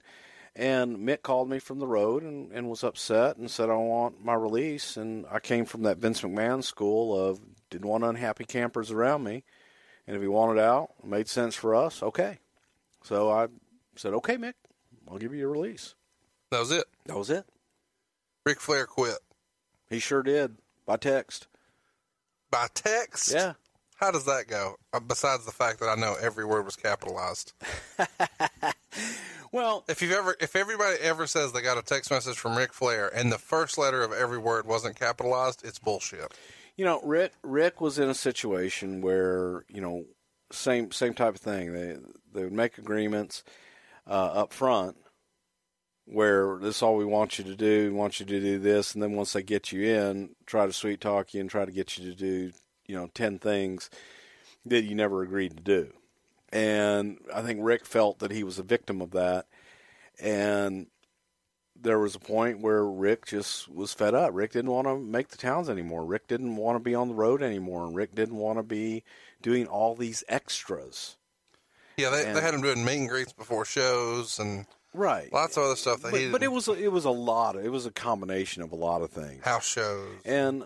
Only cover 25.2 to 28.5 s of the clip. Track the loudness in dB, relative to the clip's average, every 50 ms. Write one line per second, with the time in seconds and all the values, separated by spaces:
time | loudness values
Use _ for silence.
25.2 | 2 2 0 0 -2 -4 -2 0 0 0 0 0 0 0 2 2 2 0 0 0
26.2 | -2 -2 -2 -2 0 2 2 2 0 -2 -6 -4 -2 -2 -2 -2 -4 -6 -6 -4
27.2 | -4 -4 -4 -6 -10 -14 -16 -14 -12 -10 -10 -10 -12 -6 -4 -2 -2 -2 0 -2
28.2 | -2 -2 0 -2 -2 -2